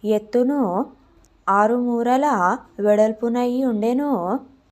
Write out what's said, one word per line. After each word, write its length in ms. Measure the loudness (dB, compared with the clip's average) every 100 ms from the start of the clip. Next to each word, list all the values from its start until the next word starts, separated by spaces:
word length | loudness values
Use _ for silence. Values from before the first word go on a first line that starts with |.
ఎత్తును, 800 | -2 -2 -2 -2 0 0 -2 -2 -6 -10 _ _ _ _ 0
ఆరు 280 | 2 4 2
మూరల 800 | -2 -2 0 2 2 2 0 0 -8 -4
వెడల్పునై 840 | 0 4 2 0 -4 -2 -2 -2
ఉండెను. 760 | -2 0 0 0 -2 -2 -2 -6 -8 _ _